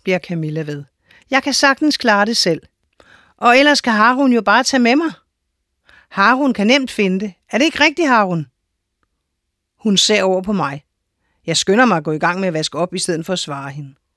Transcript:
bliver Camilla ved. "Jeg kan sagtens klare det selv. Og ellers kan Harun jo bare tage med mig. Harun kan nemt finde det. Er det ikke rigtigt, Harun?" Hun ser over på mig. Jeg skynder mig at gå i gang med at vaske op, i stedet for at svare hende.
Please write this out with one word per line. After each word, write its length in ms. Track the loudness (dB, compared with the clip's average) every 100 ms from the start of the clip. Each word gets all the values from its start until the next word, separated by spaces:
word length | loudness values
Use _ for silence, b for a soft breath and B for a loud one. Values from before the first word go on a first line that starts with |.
bliver 160 | -4 -4
Camilla 420 | -4 -6 -6 -6
ved. 220 | -8 -10 -12 _ b b b
"Jeg 140 | -4
kan 100 | -2
sagtens 440 | 0 2 2 0 0
klare 280 | 2 2 2
det 120 | 0
selv. 240 | 0 -2 -6 _ _ _ b b b b
Og 200 | 2 4
ellers 240 | 4 2
kan 120 | 0
Harun 400 | 2 2 2 2
jo 80 | 2
bare 220 | 2 2
tage 180 | 2 0
med 140 | 2 2
mig. 160 | 0 -6 _ _ _ _ _ _ b b b
Harun 440 | 0 2 2 0
kan 140 | 0 2
nemt 240 | 2 0
finde 280 | -2 -2 -2
det. 140 | -6 -12 _
Er 80 | -2
det 80 | 0
ikke 180 | 2
rigtigt, 240 | 0 0 0
Harun?" 400 | 2 2 -2 -6 _ _ _ _ _ _ _ _ _ _ _ _ _
Hun 200 | -2 0
ser 260 | 2 2
over 180 | 2 0
på 100 | -2
mig. 340 | -4 -4 -8 _ _ _ _ _ _ -6
Jeg 120 | -4
skynder 280 | 0 2 4
mig 120 | 2
at 60 |
gå 80 | -2
i 80 | -2
gang 200 | -2 -2
med 80 | -4
at 60 |
vaske 240 | -4 -6 -6
op, 160 | -6
i 60 | -6
stedet 260 | -6 -6 -6
for 80 |
at 60 | -8
svare 320 | -8 -10 -12
hende. 240 | -14 -16 -20 _